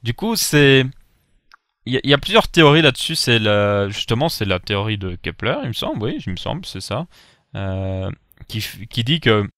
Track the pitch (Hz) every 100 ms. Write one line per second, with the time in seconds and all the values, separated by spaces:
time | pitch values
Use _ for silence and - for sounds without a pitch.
0 | 113 120 214 226 - 151 143 135 131 -
1 | _ _ _ _ _ _ _ _ - 127
2 | 131 139 - 214 - - 156 147 156 127
3 | - 160 - 117 107 104 104 104 101 104
4 | - 113 160 - 101 92 - 101 107 107
5 | 95 87 - - 107 175 262 107 - 294
6 | 107 294 - 92 - 131 185 95 - 104
7 | 175 _ _ _ _ - 98 95 95 95
8 | 95 92 _ _ - 110 104 - 95 -
9 | 113 165 123 107 101